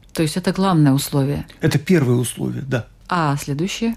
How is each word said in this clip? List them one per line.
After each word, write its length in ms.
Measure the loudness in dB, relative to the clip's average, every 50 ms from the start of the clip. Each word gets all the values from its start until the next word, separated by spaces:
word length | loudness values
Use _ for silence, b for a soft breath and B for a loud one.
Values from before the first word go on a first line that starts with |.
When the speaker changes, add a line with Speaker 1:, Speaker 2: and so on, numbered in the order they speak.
| -20 -12 _
Speaker 1:
То 80 | -2
есть 160 | -2 -2 -2 -2
это 140 | -2 -2
главное 420 | -2 0 0 2 4 4 6 4 4
условие? 520 | 2 0 -2 -2 0 0 0 -2 -4 -8 -10 -10 -2
Speaker 2:
Это 180 | -2 0 0 0
первое 380 | 2 4 4 4 4 4 2 2
условие, 460 | 0 -2 -6 -6 -6 -6 -6 -6 -6 -4
да. 180 | -4 -4 -4 -8 -16 _ -8 -4
Speaker 1:
А 280 | -2 0 0 0 -2 -2
следующие 580 | -4 -6 -4 -4 -4 -4 -4 -4 -4 -4 -4